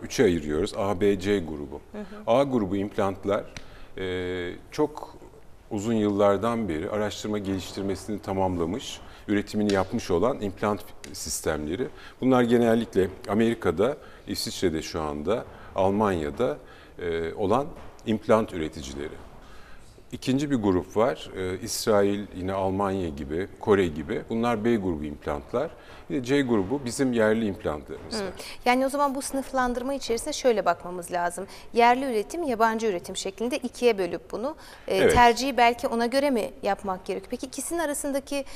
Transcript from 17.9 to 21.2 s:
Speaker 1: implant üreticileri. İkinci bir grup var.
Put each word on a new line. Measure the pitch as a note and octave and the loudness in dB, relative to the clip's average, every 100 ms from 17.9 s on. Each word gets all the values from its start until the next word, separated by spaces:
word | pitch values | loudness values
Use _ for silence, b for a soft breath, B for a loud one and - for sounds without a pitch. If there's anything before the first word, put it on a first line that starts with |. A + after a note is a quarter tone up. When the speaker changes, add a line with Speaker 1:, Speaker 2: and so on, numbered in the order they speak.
| - - | -10 -2
Speaker 1:
implant | G#2+ - A2 A2 | -2 4 4 2
üreticileri. | F#2 D#2 D#2+ C2+ C#2 D2+ D2+ - - B B B B B B - | -4 -6 -6 -10 -8 -10 -10 -16 -18 B B B B B B -14
İkinci | B2 - C3 D3 | -8 0 0 2
bir | C3+ | 2
grup | G2+ F2+ D#2+ G#2 | 4 4 2 2
var. | A#2+ A#2+ | 2 2